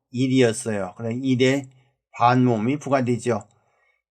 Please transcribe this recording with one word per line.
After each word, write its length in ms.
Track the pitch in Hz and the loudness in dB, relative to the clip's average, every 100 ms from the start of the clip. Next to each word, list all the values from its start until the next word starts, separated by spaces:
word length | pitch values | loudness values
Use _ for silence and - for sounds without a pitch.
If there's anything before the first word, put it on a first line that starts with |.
| _ | _
일이었어요. 840 | 120 131 131 117 110 113 104 90 - | -4 0 4 4 2 -4 -6 -6 -8
그래, 180 | 117 | -8
일에 540 | 120 135 123 131 139 135 _ _ _ _ - | -4 -2 2 2 0 -4 _ _ _ _ 0
반모음이 600 | 120 127 123 110 113 147 | 2 4 2 2 -2 -4
부과되죠. 680 | 135 135 123 120 120 107 - _ _ _ _ _ _ | -2 -2 0 -2 -2 -4 -6 _ _ _ _ _ _